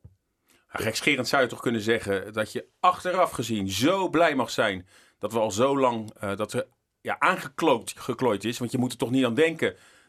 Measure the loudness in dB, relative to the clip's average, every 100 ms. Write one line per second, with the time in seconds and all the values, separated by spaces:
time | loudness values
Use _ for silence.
0 | -20 _ _ _ _ _ _ -6 -4 -2
1 | 0 0 2 2 0 -2 -2 -2 0 0
2 | 0 -4 -2 -6 -4 -6 -10 _ 0 2
3 | 0 2 0 0 -4 -2 -2 2 2 2
4 | 2 4 4 2 -2 0 0 -2 -10 _
5 | _ _ -4 0 0 2 2 4 2 0
6 | -6 -8 -6 -4 -4 -4 -8 _ _ _
7 | -8 0 0 0 -6 0 2 2 -2 -8
8 | -8 -2 0 0 -2 -4 -4 -2 -2 -2
9 | 0 2 2 4 2 2 -2 -4 -14 -20